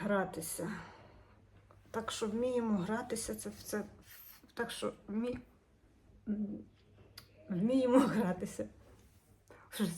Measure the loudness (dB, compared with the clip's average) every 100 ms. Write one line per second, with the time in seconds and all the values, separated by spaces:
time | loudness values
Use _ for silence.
0 | 2 2 2 -4 -6 -4 -4 -6 -10 -18
1 | -20 -20 -20 -20 -20 -20 -20 -20 -6 -4
2 | -4 -2 0 2 2 2 2 2 2 -2
3 | -2 -4 -4 -6 -8 -10 -6 -6 -6 -12
4 | -20 -20 -20 -20 -14 -6 -4 -2 -4 -6
5 | -6 -2 -2 -4 -10 -20 _ _ _ -20
6 | -20 -12 -6 -4 -4 -6 -12 -20 -20 -20
7 | -20 -20 -20 -20 -4 2 4 6 8 8
8 | 8 4 0 0 -4 -6 -10 -12 -20 -20
9 | -20 -20 _ -20 _ -20 -14 -4 -2